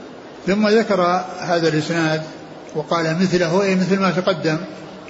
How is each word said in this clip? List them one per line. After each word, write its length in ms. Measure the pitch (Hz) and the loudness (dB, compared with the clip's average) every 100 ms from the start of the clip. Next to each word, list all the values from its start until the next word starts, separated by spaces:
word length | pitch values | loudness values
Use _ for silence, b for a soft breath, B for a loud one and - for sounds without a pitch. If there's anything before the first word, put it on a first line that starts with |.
| - - - - - | -18 -18 -18 -6 -2
ثم 200 | 202 214 | 2 4
ذكر 340 | 220 208 190 180 180 - - | 4 4 2 2 0 -2 -6
هذا 280 | 147 170 165 | 0 2 2
الإسناد 540 | 151 151 170 160 156 156 - - - - 160 | 2 0 0 0 0 -4 -14 -16 -18 -10 -6
وقال: 420 | 147 170 160 165 | -2 0 0 2
مثله، 420 | 190 175 170 185 | 2 2 2 2
أي 120 | 196 190 | 2 2
مثل 240 | 175 190 | 2 2
ما 120 | 190 | 2
تقدم، 460 | 165 185 175 156 156 185 - - - | 2 0 0 0 -2 -4 -14 -16 -18